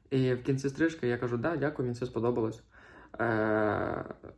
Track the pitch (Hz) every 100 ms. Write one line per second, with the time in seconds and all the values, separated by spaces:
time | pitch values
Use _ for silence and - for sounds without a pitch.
0 | - 135 127 123 139 135 139 139 160 160
1 | 123 120 123 120 156 160 143 147 123 120
2 | 123 117 117 120 110 - - - - -
3 | - - 113 110 110 107 107 95 90 -
4 | - - -